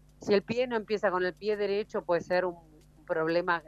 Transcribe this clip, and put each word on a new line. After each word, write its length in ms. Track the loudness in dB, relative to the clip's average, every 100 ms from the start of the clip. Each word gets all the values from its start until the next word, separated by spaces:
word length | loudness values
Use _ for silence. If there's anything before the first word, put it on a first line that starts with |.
| -20 -8
si 100 | 2
el 80 | 2
pie 260 | 2 -2 0
no 80 |
empieza 360 | -2 -2 0 0
con 120 | 2
el 120 | -2
pie 240 | -2 -4 -2
derecho, 420 | 0 -2 -4 -6
puede 220 | 0 0
ser 240 | 0 0 0
un, 80 |
un 500 | -4 -14 -20 -20 -12
problema, 580 | -4 -2 0 0 2 -2